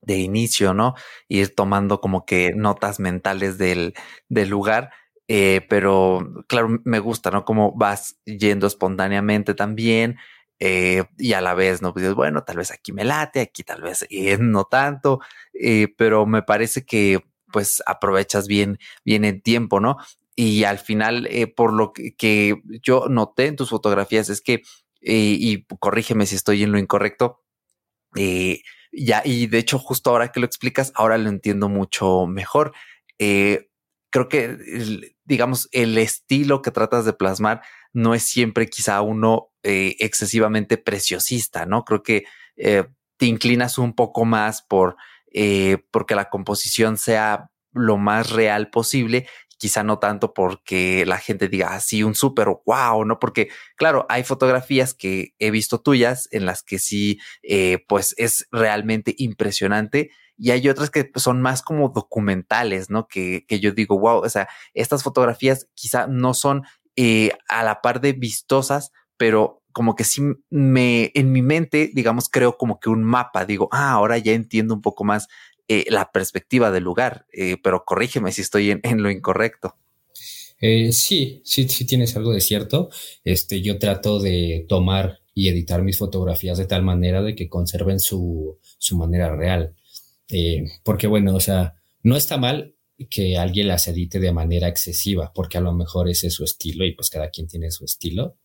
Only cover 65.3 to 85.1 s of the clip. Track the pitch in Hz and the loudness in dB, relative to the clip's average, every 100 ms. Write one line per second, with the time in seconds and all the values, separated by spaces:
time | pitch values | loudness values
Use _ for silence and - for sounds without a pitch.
65.3 | 117 131 131 - - - 127 120 127 127 | 2 0 0 -4 -12 -4 -2 -2 0 0
66.3 | 123 143 139 135 _ _ - 123 110 110 | 0 0 -2 -6 _ _ 0 4 4 2
67.3 | - - 113 113 104 120 120 139 135 123 | 0 -4 -2 0 0 -2 0 0 -2 -6
68.3 | - - 135 131 143 143 _ _ _ 117 | -8 0 0 2 -4 -4 _ _ _ 2
69.3 | 110 107 - _ - 117 110 113 - 143 | 4 2 -2 _ -2 0 2 -2 0 -2
70.3 | 135 _ 147 135 131 123 120 113 143 131 | -4 _ 2 4 4 4 2 2 2 2
71.3 | 131 127 156 160 151 156 131 113 117 - | 4 2 2 0 0 0 0 0 0 0
72.3 | 135 123 120 120 104 - 110 110 123 123 | 2 2 2 -4 -2 0 0 2 0 0
73.3 | - 92 101 101 123 139 120 107 117 110 | -4 -4 -2 -2 0 2 2 2 2 2
74.3 | 113 110 110 110 110 104 - 104 104 - | 0 0 -2 0 0 -2 -2 -2 -2 -4
75.3 | - - _ _ 107 - 101 98 98 95 | -18 -20 _ _ -2 2 0 0 -2 -2
76.3 | 92 _ 127 113 92 90 87 123 - _ | -6 _ 2 2 2 -2 -2 -2 -4 _
77.3 | - 92 90 - 92 - 95 123 139 95 | -6 -4 -2 0 -2 0 -2 0 -2 -4
78.3 | - 98 104 104 101 117 117 101 98 - | -4 -2 0 0 0 0 0 0 -2 -2
79.3 | 95 113 - 95 _ _ _ _ - - | -2 -2 -4 -14 _ _ _ _ -20 -18
80.3 | - - _ 110 113 113 120 - 190 131 | -18 -20 _ 2 4 2 0 0 0 -2
81.3 | - - - 131 - 123 127 117 104 110 | -6 -4 -2 0 -2 0 0 0 0 0
82.3 | 107 - 104 - 147 175 - - - - | 0 0 -2 0 -2 -2 -8 -20 -10 -2
83.3 | 90 - 98 98 98 104 98 107 104 98 | -2 -2 -4 -2 -2 -2 0 0 0 0
84.3 | 90 85 82 80 95 92 95 92 | 0 -2 -4 -2 0 2 0 -2